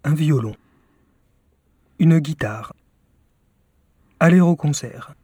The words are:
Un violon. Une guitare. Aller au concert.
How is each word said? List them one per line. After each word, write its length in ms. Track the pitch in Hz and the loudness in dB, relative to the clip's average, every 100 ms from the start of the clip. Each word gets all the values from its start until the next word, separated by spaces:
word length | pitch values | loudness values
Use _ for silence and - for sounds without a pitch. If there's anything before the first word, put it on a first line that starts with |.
Un 100 | 143 | -2
violon. 420 | 151 151 139 110 - _ _ _ _ _ _ _ _ _ _ _ _ _ - | -2 0 0 -4 -12 _ _ _ _ _ _ _ _ _ _ _ _ _ 0
Une 200 | 160 165 | 2 2
guitare. 540 | 151 156 120 107 110 - _ _ _ _ _ _ _ _ _ _ _ _ _ _ | 0 -8 -8 -8 -16 -20 _ _ _ _ _ _ _ _ _ _ _ _ _ _
Aller 200 | 165 185 | 2 4
au 160 | 175 170 | 4 0
concert. 580 | 151 143 123 - - - | -2 -6 -10 -18 -20 -20